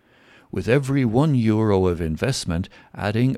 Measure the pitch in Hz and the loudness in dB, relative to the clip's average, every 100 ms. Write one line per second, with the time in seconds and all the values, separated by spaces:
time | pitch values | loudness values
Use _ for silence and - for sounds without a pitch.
0 | _ _ _ - _ - 92 131 135 139 | _ _ _ -20 _ -6 0 0 0 0
1 | 123 110 156 131 110 107 110 95 92 85 | 0 2 2 2 2 2 2 2 2 0
2 | 82 78 120 131 - 82 92 - - - | -4 -2 -4 -4 -4 -4 -6 -12 -20 -8
3 | 98 107 127 | -4 0 -2